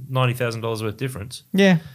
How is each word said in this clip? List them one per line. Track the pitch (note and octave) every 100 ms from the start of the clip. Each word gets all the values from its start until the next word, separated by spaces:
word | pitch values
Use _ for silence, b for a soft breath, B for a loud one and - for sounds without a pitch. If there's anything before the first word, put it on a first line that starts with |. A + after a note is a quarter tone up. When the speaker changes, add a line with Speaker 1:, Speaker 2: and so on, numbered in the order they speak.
| C3
Speaker 1:
ninety | C3 B2+
thousand | A#2 B2 A2+
dollars | A2+ A2+
worth | A2 G#2
difference. | C3+ B2+ A2 - -
Speaker 2:
Yeah. | F#3+ G3 E3+ B